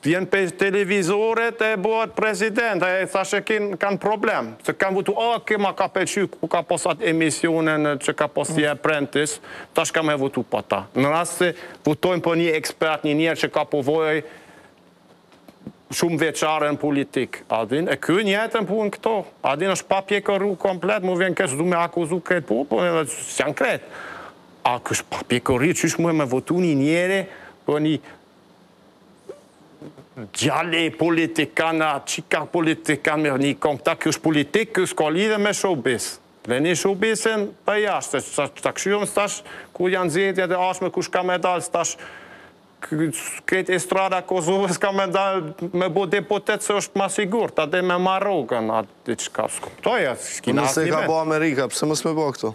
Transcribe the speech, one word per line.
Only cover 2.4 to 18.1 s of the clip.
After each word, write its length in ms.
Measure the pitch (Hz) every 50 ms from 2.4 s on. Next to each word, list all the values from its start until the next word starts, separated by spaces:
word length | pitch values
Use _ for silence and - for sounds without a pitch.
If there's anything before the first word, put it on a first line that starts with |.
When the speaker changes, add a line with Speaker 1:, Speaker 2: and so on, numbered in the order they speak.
| 202 220 196 233 240 226 208 175 170
Speaker 1:
e 220 | 185 180 190 185 175
thashe 320 | - 196 190 180 - 202
kin-, 300 | 196 - 226 214 208 202 196
kanë 200 | 160 - 202 202 180
problem. 540 | - 202 214 208 214 226 202 151 120 113 113 -
Se 140 | - - -
kanë 220 | - 202 196 190 196
votu, 180 | 185 190 202
a, 240 | 214 226 233 233 220
ke 160 | - - 214
ma 160 | 214 208 190 180
ka 160 | - 196 175
pëlqy 380 | - 202 180 165 - 202 196 175
ku 220 | - - - 160 -
ka 80 | 175 165
posat 380 | - 180 165 - 185 160 151
emisionen 960 | 226 175 160 165 165 156 139 - - 170 165 165 160 160 156 151 151 147 147
që 160 | 131 - - 143
ka 160 | - 151 147
pos 240 | - - 143 - 160
The 160 | 160 151 147
Apprentice, 720 | 147 139 - 160 156 147 143 - - 143 151 147 - - - - - - - -
tash 200 | - - 165 -
ka 140 | - 165 160
me 140 | 156 151 143
votu 240 | 135 135 - - 117
pa 160 | - - 113
ta. 240 | 101 - 107 98 98 -
Në 180 | - 123 135 143
rast 320 | 151 165 175 170 - -
se 140 | 180 175 156 - - - - -
votojnë 420 | - - 156 - - 175 185 170 -
për 160 | 170 170 165
një 140 | 170 170 156
ekspert, 540 | 156 156 - - - 175 160 156 147 - 156
një 80 | 147
njerë 240 | 147 160 165 156 -
që 120 | - 143 -
ka 80 | 156 151
po 160 | - - 151
vojë 400 | 131 131 151 160 160 156 151 160 - - - - - - - - - - - - - - - _ _ _ - _ _ _ - - - - - - - - - - _ _
shumë 260 | 131 - - 170 170
veçare 540 | 151 156 160 139 - - 156 156 156 151 147 147
në 60 | 139
politik, 640 | - 143 143 143 139 139 - 139 123 - - - -
a 220 | - 117 110 113
din? 180 | 101 120 147 165
E 140 | - 143 135
ky 220 | - -